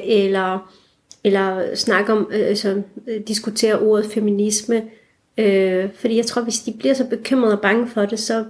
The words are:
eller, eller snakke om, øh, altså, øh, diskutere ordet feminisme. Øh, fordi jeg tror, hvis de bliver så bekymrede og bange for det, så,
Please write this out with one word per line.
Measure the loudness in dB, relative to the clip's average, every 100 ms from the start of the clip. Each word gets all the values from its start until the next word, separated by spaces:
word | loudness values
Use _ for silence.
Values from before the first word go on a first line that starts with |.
eller, | 2 2 2 0 -2 -4 -8 -20 _ _ _ -4
eller | 0 2 2 -2 -4
snakke | -4 0 2 2
om, | 0 0
øh, | -2 0
altså, | 0 -2 -4 -6 -12 -10
øh, | -8 -6
diskutere | -6 -6 0 2 2
ordet | 4 2 2
feminisme. | 0 0 2 0 -2 -2 -2 -4 -14 _ _ _ -2
Øh, | 2 4 2 0 -2
fordi | -4 -2 0
jeg | 0
tror, | -2
hvis | -2 -4
de | -6 -2
bliver | 0
så | 0 0
bekymrede | -4 0 2 2
og | 2
bange | 2 2 0
for | -2 -2
det, | -2
så, | -4 -4 -4